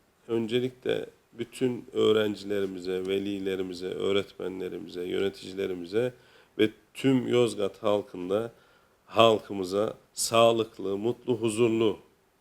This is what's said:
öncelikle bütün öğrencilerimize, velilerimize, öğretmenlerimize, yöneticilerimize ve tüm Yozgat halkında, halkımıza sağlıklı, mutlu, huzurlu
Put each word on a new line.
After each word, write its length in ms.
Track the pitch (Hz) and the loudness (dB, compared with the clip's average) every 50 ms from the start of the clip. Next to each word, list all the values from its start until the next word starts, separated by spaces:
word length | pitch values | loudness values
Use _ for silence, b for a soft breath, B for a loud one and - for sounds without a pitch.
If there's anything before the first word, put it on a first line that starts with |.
| _ _ _ _ _ - | _ _ _ _ _ -4
öncelikle 760 | 117 117 113 107 113 123 123 131 127 - - 117 113 110 - - - _ _ _ _ | -2 -2 -2 0 0 0 0 -2 -6 -6 -4 -2 -2 -2 -2 -8 -14 _ _ _ _
bütün 520 | 117 113 - - - 131 127 123 110 - - - | -12 -12 -10 -6 -2 -2 -2 -2 -2 -8 -6 -2
öğrencilerimize, 1120 | 110 110 110 107 110 107 104 104 95 95 98 104 101 98 95 95 92 87 92 92 92 92 95 | 2 4 4 4 4 4 2 0 -4 -4 -4 -2 -2 -2 -2 -4 -6 -6 -4 -4 -4 -2 -2
velilerimize, 800 | 98 98 98 101 101 98 95 95 95 92 95 92 90 85 90 92 | -2 -2 -2 -2 -4 -4 -4 -4 -4 -4 -4 -6 -6 -8 -8 -8
öğretmenlerimize, 1160 | 92 87 98 98 98 101 95 - - - 92 92 92 92 92 92 90 90 87 85 87 90 90 | -6 -2 0 0 0 0 0 -2 -8 -10 -8 -8 -6 -6 -8 -8 -8 -10 -12 -10 -10 -8 -6
yöneticilerimize 1120 | 92 92 95 98 98 98 - 101 98 92 95 95 95 92 90 87 85 95 110 123 127 123 b b b b b b b b - | -4 -2 -2 -2 -2 -4 -6 -14 -12 -8 -6 -4 -4 -4 -6 -8 -4 -2 -2 -2 -2 -4 b b b b b b b b 2
ve 120 | 107 110 - _ _ _ _ | 2 2 0 _ _ _ _
tüm 340 | - - 131 135 127 117 117 | -2 2 4 4 4 2 2
Yozgat 560 | 117 120 123 113 104 101 101 95 - - - | 2 2 2 2 0 -2 -4 -4 -4 -2 0
halkında, 680 | 107 104 104 98 - - 92 90 90 98 107 113 117 b b b b b b b b b b _ | 0 2 2 0 -4 -10 -10 -4 -2 -2 -2 -2 -4 b b b b b b b b b b _
halkımıza 880 | - - 113 113 113 110 101 - - 104 98 92 90 95 101 107 113 - - _ _ - | -4 4 6 8 8 8 4 0 -4 -6 -6 -6 -4 -2 -2 -2 -2 -4 -10 _ _ -8
sağlıklı, 840 | - - - 117 113 117 117 117 113 110 110 - - 95 95 98 101 | -6 -6 0 4 6 6 6 6 4 0 -4 -6 -8 -6 -4 -4 -2
mutlu, 360 | 104 117 117 - - - 127 | -2 -2 -4 -4 -2 -2 -2
huzurlu 600 | 107 113 117 104 110 123 117 113 113 113 107 90 87 - _ _ _ _ _ _ - | 0 0 -2 0 2 2 2 4 2 2 0 0 -2 -10 _ _ _ _ _ _ 0